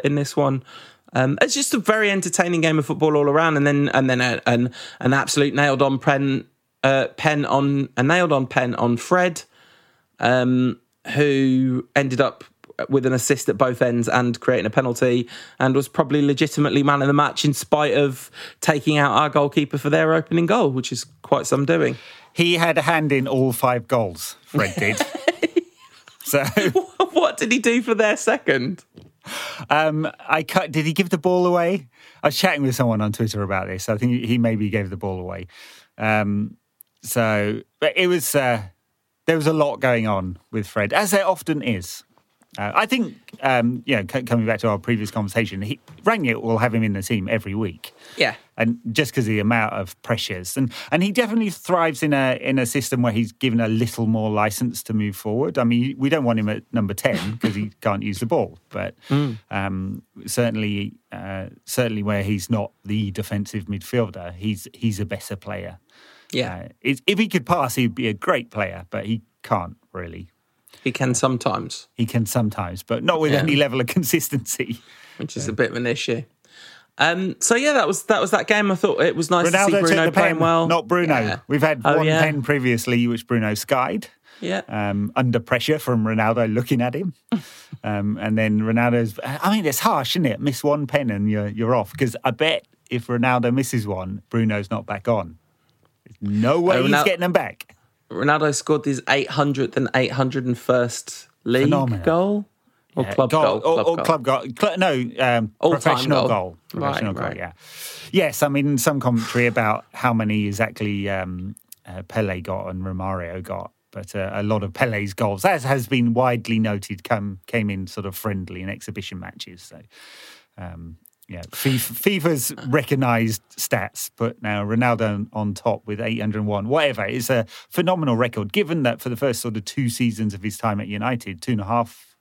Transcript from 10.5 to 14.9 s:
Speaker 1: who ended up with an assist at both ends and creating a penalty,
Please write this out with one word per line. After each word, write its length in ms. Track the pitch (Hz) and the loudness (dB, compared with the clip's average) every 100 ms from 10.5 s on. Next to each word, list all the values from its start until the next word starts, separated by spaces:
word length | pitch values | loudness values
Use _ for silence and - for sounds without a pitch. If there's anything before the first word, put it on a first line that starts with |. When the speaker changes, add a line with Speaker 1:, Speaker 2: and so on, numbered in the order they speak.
| 127 127 - _ _ - | 2 2 -2 _ _ -6
Speaker 1:
who 720 | 120 147 135 135 131 131 127 - 143 | 0 2 4 4 4 2 0 0 0
ended 240 | 139 127 | 0 2
up 240 | 131 - - _ - - - | 0 -2 -20 _ -18 -10 0
with 160 | 135 127 | 2 2
an 60 | |
assist 360 | 127 - 139 - | 0 2 0 0
at 100 | 101 | 2
both 240 | 131 123 | 2 2
ends 240 | 127 120 113 | 2 2 2
and 300 | 123 123 117 | 2 0 0
creating 260 | - 123 98 | 2 2 2
a 40 | |
penalty, 580 | 139 131 | 0 0